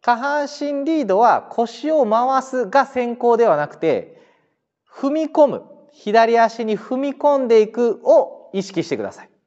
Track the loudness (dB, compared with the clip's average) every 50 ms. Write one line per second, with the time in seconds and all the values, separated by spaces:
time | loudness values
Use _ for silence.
0 | _ 0 -2 0 0 -4 -2 -2 -4 -6 -8 -8 -6 -6 -6 -4 -4 -2 -2 -2
1 | 0 0 2 4 4 4 4 2 0 -6 -4 -4 -4 -4 -6 -8 -6 -2 0 0
2 | 2 2 0 0 0 0 0 -2 -2 -4 -6 -6 -6 0 0 0 0 0 -2 -4
3 | -4 -4 -6 -2 2 2 2 4 4 2 2 0 0 -6 -8 -4 -2 -2 0 -2
4 | -4 -8 -20 _ _ _ _ _ _ _ _ _ _ _ _ _ _ _ _ -6
5 | -4 -4 -2 -2 -4 -4 2 2 2 2 2 -4 -10 -14 -20 _ _ _ _ _
6 | -8 0 2 2 2 4 4 2 2 2 0 -4 -6 -4 -4 -6 -6 -6 -6 -4
7 | -4 -6 -8 -2 0 0 2 2 2 4 4 4 4 2 0 -2 -2 -2 -2 -2
8 | 2 4 4 4 4 0 -6 -20 -20 -10 -8 -8 -8 -6 -6 -6 -4 -4 -6 -6
9 | -6 -8 -10 -14 -20 _ _ _ _